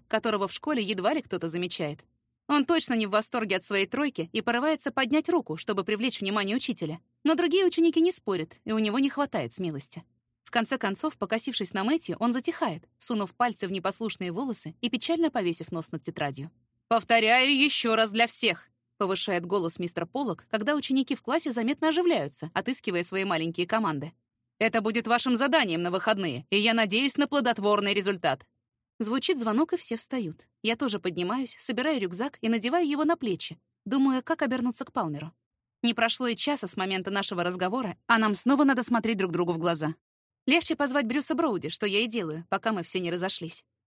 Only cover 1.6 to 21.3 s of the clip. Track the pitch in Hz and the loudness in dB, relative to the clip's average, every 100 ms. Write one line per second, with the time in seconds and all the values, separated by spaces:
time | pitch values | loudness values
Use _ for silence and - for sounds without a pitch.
1.6 | 180 - 151 156 _ _ _ _ - 285 | -4 -4 -6 -8 _ _ _ _ 0 2
2.6 | 277 330 - 233 208 214 - 240 214 185 | 4 2 2 0 2 2 0 -2 0 -2
3.6 | - 202 196 254 285 - 165 220 226 240 | 0 0 0 0 -2 -2 -4 -2 0 0
4.6 | 294 302 277 269 254 302 311 349 - 160 | 2 0 -2 -2 2 2 2 0 0 -6
5.6 | - 196 190 208 240 - 196 208 196 233 | -2 -2 -2 -2 -2 -2 -2 0 0 -2
6.6 | - 214 156 165 _ _ 294 320 349 359 | -2 -4 -6 -8 _ _ 0 2 4 4
7.6 | 370 - 330 330 339 - - 185 160 - | 4 4 4 4 2 2 -2 -4 -4 -10
8.6 | - 220 214 233 277 277 277 196 120 - | -4 0 2 2 0 0 -2 -2 -4 -4
9.6 | 180 143 - - - _ _ _ - 240 | -6 -4 -6 -8 -12 _ _ _ -2 -2
10.6 | 220 262 208 196 311 - 202 226 - 233 | 0 -2 -2 -2 -4 -4 -2 -2 0 -2
11.6 | 196 196 208 330 - 165 233 247 285 - | -2 -2 0 0 -2 -2 0 0 -2 -2
12.6 | 269 160 - _ - 220 196 - 247 202 | -4 -4 -12 _ -4 -2 -4 0 -2 0
13.6 | 190 190 185 - 226 - 180 170 269 220 | -4 -2 -2 -2 -4 -4 -6 -4 -2 -2
14.6 | 156 - 240 247 - 330 330 240 175 170 | -4 -6 -4 -2 -2 0 0 0 -2 -2
15.6 | - 165 - 160 - - 147 135 151 _ | -4 -6 -6 -8 -10 -4 -4 -4 -12 _
16.6 | _ _ _ 233 - 233 214 247 262 277 | _ _ _ 0 4 4 6 6 6 4
17.6 | 285 - 233 220 220 214 233 - 220 165 | 4 4 2 2 2 2 2 4 2 0
18.6 | - _ _ _ 196 190 - 175 170 190 | -8 _ _ _ -2 0 0 -2 0 0
19.6 | 165 - 170 - 170 269 262 165 - 220 | 0 -2 -2 -4 -4 -4 -4 -6 -4 -2
20.6 | 214 294 - 269 254 - - | 0 0 2 0 0 -4 -2